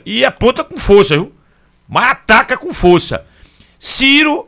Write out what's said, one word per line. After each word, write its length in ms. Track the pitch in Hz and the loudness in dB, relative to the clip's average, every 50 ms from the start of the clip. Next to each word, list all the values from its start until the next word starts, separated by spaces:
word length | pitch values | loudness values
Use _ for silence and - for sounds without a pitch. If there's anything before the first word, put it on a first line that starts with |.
| - | -8
e 180 | - 202 233 254 | -10 -4 -2 -2
aponta 400 | 269 - - - 233 254 - 311 | -2 -2 -2 -2 -2 -2 -2 -6
com 140 | - - 302 | -10 -12 -8
força, 380 | - - 202 202 196 - 151 | 0 2 4 4 4 2 0
viu? 180 | 147 139 - - _ _ _ _ _ _ _ _ _ _ _ | -2 -4 -6 -12 _ _ _ _ _ _ _ _ _ _ _
Mas 220 | - 151 214 254 | -4 -2 -2 -2
ataca 440 | 269 - _ - 220 226 262 - 262 | -2 -4 _ 0 2 2 2 0 -4
com 180 | - - 359 330 | -8 -8 -10 -6
força. 520 | - - 180 175 170 - - - 85 - _ _ _ _ _ _ _ _ _ _ _ | 0 2 4 4 4 2 -2 -8 -10 -12 _ _ _ _ _ _ _ _ _ _ _
Ciro 680 | - - - - 262 277 277 285 311 302 294 330 - | -10 -6 -4 0 2 2 2 2 2 0 -2 -4 -8